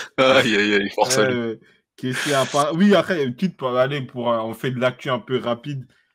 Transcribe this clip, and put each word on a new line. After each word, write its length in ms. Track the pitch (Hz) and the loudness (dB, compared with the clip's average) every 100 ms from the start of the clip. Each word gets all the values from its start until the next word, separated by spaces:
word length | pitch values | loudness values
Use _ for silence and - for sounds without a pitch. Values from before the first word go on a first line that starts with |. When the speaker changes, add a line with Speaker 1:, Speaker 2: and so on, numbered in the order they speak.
| - - | -6 2
Speaker 1:
Aïe, 380 | 131 131 123 104 | 4 4 4 2
aïe, 160 | 104 | 2
aïe, 160 | 101 101 | 0 0
force 280 | - 110 - | -2 0 2
à 120 | 107 | 0
lui. 60 | 123 | 0
Speaker 2:
Euh, 180 | 117 110 _ _ _ _ | -4 -8 _ _ _ _
Kessié 380 | 127 127 147 | -6 -4 -2
à 120 | 139 127 | -2 0
Paris. 300 | 147 147 165 | 0 0 2
Oui, 200 | 202 185 | 4 4
après, 280 | - 180 | 2 -2
une 100 | 135 | -2
petite 220 | - 185 - | -2 -6 -4
pour 220 | 131 127 | -2 0
aller 240 | 131 143 | 0 -2
pour, 300 | 123 127 120 | -8 -6 -2
euh, 80 | 113 | -2
on 140 | 113 | -2
fait 180 | 113 139 | -6 -6
de 80 | 123 | -2
l'actu 300 | 160 - 147 | -2 -2 -4
un 100 | 123 | -4
peu 180 | - 127 | -2 -4
rapide. 480 | 113 117 147 139 117 _ _ | -2 -4 -6 -12 -12 _ _